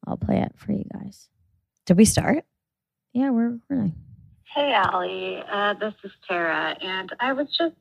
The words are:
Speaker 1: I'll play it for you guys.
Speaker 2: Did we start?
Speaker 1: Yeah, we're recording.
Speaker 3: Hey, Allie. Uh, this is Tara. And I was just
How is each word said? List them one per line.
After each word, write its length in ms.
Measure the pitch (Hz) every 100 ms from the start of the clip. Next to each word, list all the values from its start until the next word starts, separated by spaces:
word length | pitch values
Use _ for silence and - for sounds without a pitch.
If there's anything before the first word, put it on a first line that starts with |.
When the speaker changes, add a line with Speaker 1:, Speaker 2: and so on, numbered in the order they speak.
| -
Speaker 1:
I'll 100 | -
play 220 | - 190
it 140 | - -
for 160 | -
you 120 | 202 -
guys. 360 | - - - - _ _ _ _ _
Speaker 2:
Did 120 | - 180
we 80 |
start? 400 | 220 - 180 277 - _ _ _ _ _ _
Speaker 1:
Yeah, 180 | 247 269
we're 200 | 233 233
recording. 440 | 233 _ 277 202 160 - - - -
Speaker 3:
Hey, 280 | _ 302 285
Allie. 680 | 220 185 185 180 190 185 190 -
Uh, 240 | 202 208
this 200 | 202 214 208
is 80 | 196 - -
Tara. 480 | 180 170 156 160 -
And 300 | 190 190 190 -
I 140 | 254
was 160 | 269 285 -
just 160 | 339 320